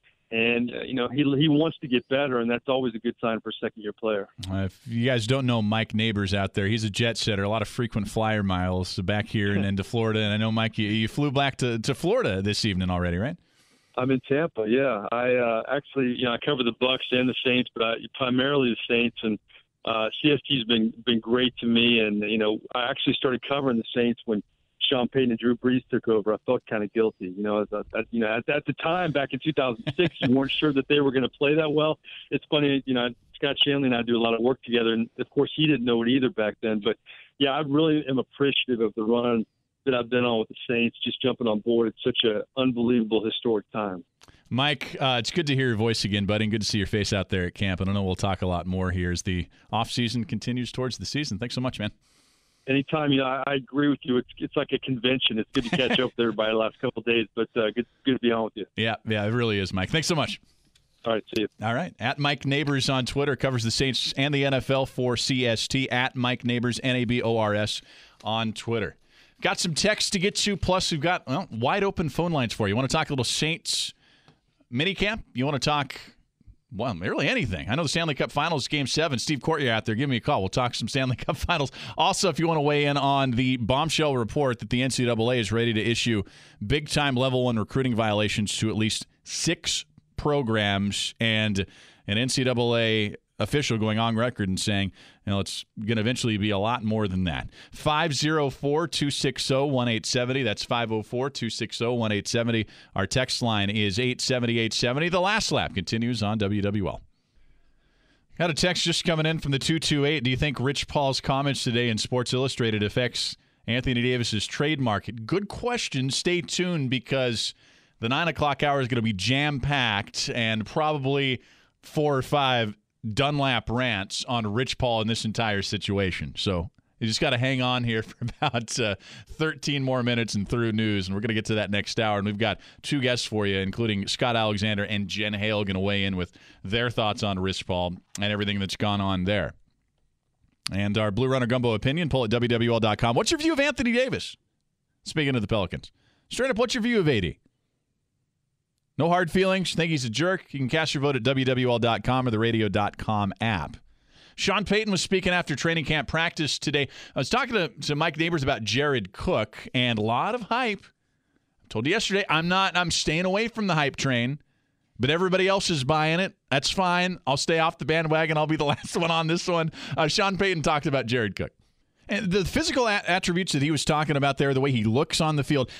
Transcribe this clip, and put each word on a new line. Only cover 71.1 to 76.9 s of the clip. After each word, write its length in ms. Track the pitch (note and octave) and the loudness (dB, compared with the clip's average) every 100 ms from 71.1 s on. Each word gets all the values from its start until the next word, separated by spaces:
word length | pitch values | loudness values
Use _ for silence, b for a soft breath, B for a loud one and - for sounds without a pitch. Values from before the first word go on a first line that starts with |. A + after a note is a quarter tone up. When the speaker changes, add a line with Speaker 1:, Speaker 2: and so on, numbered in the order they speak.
| F3+ - | 0 -2
Speaker 2:
well, 200 | C3+ F#3 | -4 -4
wide 340 | A2 B2+ F#3+ | -2 0 2
open 240 | G3 F#3+ D#3+ | 0 -2 -4
phone 240 | - F3 | -2 0
lines 220 | D#3 A#2 | 0 -2
for 120 | - G#2 | 0 0
you. 60 | |
You 40 | G#2+ | 0
wanna 120 | C3 | 0
talk 220 | D#3+ D3+ | -2 -2
a 20 | |
little 120 | C3+ | -2
Saints 680 | A#2 - D#3 E3+ - - - - b b b b _ _ - | -2 0 -2 -2 -4 -4 -4 -10 b b b b _ _ -8
minicamp? 500 | A#2+ F3 F#3 G3+ A3+ - | -2 -2 0 -2 -2 -8
You 100 | A#2+ | -4
wanna 140 | C3+ C#3 | -2 0
talk, 420 | D3+ D3 C#3+ - - - _ _ - - - | 0 0 -2 -8 -18 -20 _ _ -20 -20 -14
well, 200 | F#2 B2 | -6 -4